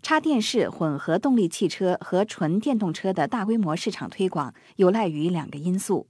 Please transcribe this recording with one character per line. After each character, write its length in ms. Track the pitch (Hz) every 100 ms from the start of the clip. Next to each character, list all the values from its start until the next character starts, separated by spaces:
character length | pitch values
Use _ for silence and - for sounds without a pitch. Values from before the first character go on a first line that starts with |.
插 160 | - 311
电 200 | 311 269
式 300 | 214 240 120
混 280 | - 160 143
合 200 | - 220
动 180 | 277 247
力 140 | 170
汽 180 | - 185
车 300 | - 185 175
和 240 | - 180
纯 360 | - - 156 185
电 180 | 285 233
动 160 | 190
车 180 | 165 190
的 160 | 185 226
大 160 | 247
规 140 | 202 226
模 180 | 180 160
市 140 | -
场 180 | - 101
推 220 | - 185
广 240 | - 131 - - -
有 160 | 185
赖 160 | 220 196
于 200 | 151 165
两 220 | 175 147
个 80 | 147
因 200 | 165 190
素 280 | - 175